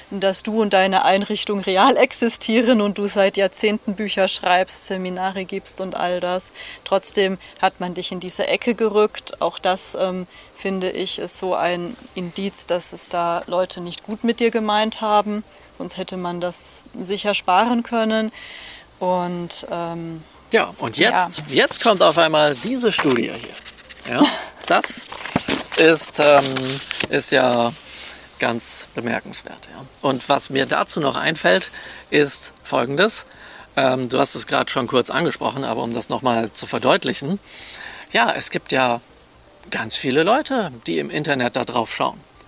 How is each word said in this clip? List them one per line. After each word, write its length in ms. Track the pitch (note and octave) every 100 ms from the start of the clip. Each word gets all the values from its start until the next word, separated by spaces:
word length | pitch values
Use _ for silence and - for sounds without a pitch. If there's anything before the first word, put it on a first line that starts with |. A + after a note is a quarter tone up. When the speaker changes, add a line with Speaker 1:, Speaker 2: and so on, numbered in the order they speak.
| -
Speaker 1:
dass 320 | G3+ G3 F#3+
du 180 | - A3
und 140 | G#3
deine 320 | F#3+ F#3+ F#3+ D3+
Einrichtung 540 | G3 G3+ G#3+ - G3+
real 360 | F#3+ F#3 A3+ -
existieren 840 | - - A#3 - - A3+ A3+ A#3+
und 160 | G#3 G3+
du 80 | G3+
seit 300 | G#3 G3 G3
Jahrzehnten 560 | G3 - G#3+ G#3+ -
Bücher 340 | F#3+ G#3 - F#3+
schreibst, 600 | - F#3 F3+ F#3 - -
Seminare 580 | F#3+ F#3 F3+ F#3+ F#3+ F#3
gibst 340 | G3 - -
und 160 | F#3+ F3+
all 240 | F3 F3+
das. 320 | F3 F#3 - - - -
Trotzdem 540 | - G3 - - F#3+ F#3+ - -
hat 180 | F#3+ -
man 140 | F3+
dich 180 | F3 F#3
in 80 | F#3
diese 280 | F3+ - -
Ecke 260 | F#3 -
gerückt. 640 | G#3+ A3+ G3+ G#3+ - - -
Auch 160 | E3 -
das, 340 | F#3+ F#3 -
ähm, 320 | - F#3+ F#3 F3+ - - -
finde 340 | G3 F#3+ F#3
ich, 300 | - F#3 -
ist 180 | F3 -
so 160 | F#3
ein 420 | - E3+ F3 F3 - - -
Indiz, 500 | F3 F3+ G3 - -
dass 280 | F3+ -
es 160 | F3 -
da 340 | F3 E3+ E3+ -
Leute 340 | F3 F#3 -
nicht 200 | F3 E3
gut 200 | - G#3+
mit 160 | A#3 A3+
dir 100 | A#3
gemeint 520 | A3+ G#3+ G#3 A3 -
haben. 420 | G#3+ G#3 G#3 G#3 - - - -
Sonst 200 | F3 -
hätte 200 | F#3 F#3
man 240 | F3 F3
das 400 | F3 F3 - - - -
sicher 360 | F3+ G3 G#3 G3+
sparen 480 | - F3+ A#3 A#3+
können. 480 | A#3 A#3 A3 A3 A3 - - - - - - -
Und, 640 | F#3 F3+ F3 F3 E3+ - -
ähm, 520 | F3 E3+ E3+ E3 E3 D#3+ - -
Speaker 2:
Ja, 220 | A3 F#2+ -
und 200 | C3 B2
jetzt, 400 | G3+ F#3 F3 F3
Speaker 1:
ja. 60 | D3+
Speaker 2:
jetzt 320 | C3+ C4 -
kommt 180 | A#3 F#3+
auf 140 | F3+ D#3
einmal 380 | D#3+ D#3 D3+ C3
diese 360 | G3+ B3+ A#3+
Studie 400 | - C#3+ B2 -
hier. 800 | - - - - - - - - B2
Ja, 100 | C#4+ - -
Speaker 1:
<laughs> 220 | - -
Speaker 2:
das 380 | F3+ - - - - - - - - - -
ist, 420 | D#3+ D#3+ - -
ähm, 240 | D3 C#3+ C3+ C3+ C3 C#3 - - -
ist 220 | C#3+ -
ja 400 | C#3 B2+ A#2+ A#2+ - - - - - - -
ganz 460 | B2 A#2 - - - -
bemerkenswert, 720 | A#2 A2+ G2+ - - - -
ja. 140 | E2+ C3 -
Und 260 | D3 C3 -
was 220 | C#3 -
mir 160 | C3+ C3
dazu 340 | C#3+ G3 -
noch 160 | C#3+ C3
einfällt, 540 | C#3+ E3 F3 F#3 - - - - -
ist 420 | D3+ C#3+ - - -
Folgendes. 640 | - C#3 B2 C#3 G#3+ - - - - - - -
Ähm, 320 | C3+ C3 B2+
du 80 | C3
hast 140 | C#3 -
es 120 | -
gerade 220 | C#3 B2+
schon 180 | - A#2+
kurz 220 | B2+ A2+
angesprochen, 520 | C3+ E3 - - C#3
aber 200 | C3 A#2
um 100 | B2
das 160 | A#2 -
noch 140 | A#2+
mal 280 | C3 A#2 A2+
zu 140 | - A#2
verdeutlichen. 760 | - B2+ F#3+ - - C#3+ G3 - - - - - - -
Ja, 220 | G#3+ D4 -
es 140 | -
gibt 220 | - -
ja 280 | C3+ B2+ A#2+ - - - - - - -
ganz 260 | - - -
viele 280 | C#3 C3
Leute, 480 | E3 C4 D4+ C4+ F#3 A#2+ -
die 100 | E3
im 140 | C#3+
Internet 440 | D#3 D3+ C#3 B2 C3
da 80 | A#2+
drauf 280 | A#2+ A2+
schauen. 260 | - C3 - - -